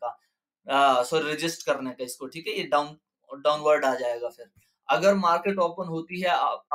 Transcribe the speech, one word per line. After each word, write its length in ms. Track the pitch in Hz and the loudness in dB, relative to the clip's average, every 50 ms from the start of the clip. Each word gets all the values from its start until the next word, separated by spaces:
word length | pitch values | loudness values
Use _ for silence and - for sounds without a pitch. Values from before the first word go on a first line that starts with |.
| - | -8
का, 160 | 120 - _ _ _ _ _ _ _ _ _ _ - | -10 -10 _ _ _ _ _ _ _ _ _ _ 0
अ, 340 | 139 139 143 139 131 123 123 | 2 4 6 6 6 4 2
सॉरी, 240 | - 165 160 156 | 0 0 -2 0
रेजिस्ट 400 | 147 156 147 156 165 160 - - | 0 -4 -4 -4 -6 -6 -6 -2
करने 240 | - 143 131 131 131 | -2 -2 -2 -2 -10
का 140 | 127 - 131 | -8 -8 -10
इसको, 220 | 123 - - 139 | -10 -10 -14 -14
ठीक 200 | 131 - - - | -14 -14 -12 -10
है? 100 | 214 - | -8 -6
ये 60 | 190 175 | -6 -4
डाउन, 360 | 160 143 147 147 147 156 156 _ _ _ _ _ _ 135 | 0 0 0 0 0 -8 -18 _ _ _ _ _ _ -18
डाउनवर्ड 500 | 139 139 147 151 151 151 151 151 147 139 | -2 0 0 0 2 4 4 4 4 4
आ 100 | 135 127 | 2 0
जाएगा 340 | 123 127 123 120 120 120 - | 0 -2 -4 -4 -4 -6 -8
फिर। 220 | - - 120 _ _ _ _ _ _ _ _ - | -10 -10 -20 _ _ _ _ _ _ _ _ -2
अगर 240 | 139 151 170 196 202 | 0 4 4 4 4
मार्केट 440 | 196 185 170 170 175 175 202 196 196 | 4 4 2 2 2 2 -2 0 0
ओपन 300 | 180 170 170 - 185 170 | 0 -2 -2 -4 -8 -6
होती 320 | 165 165 165 - 180 180 | -6 -6 -6 -8 -8 -2
है 80 | 185 175 | 0 0
आप, 360 | 175 131 131 - - - - _ 147 | 0 2 0 -2 -2 -4 -6 _ -2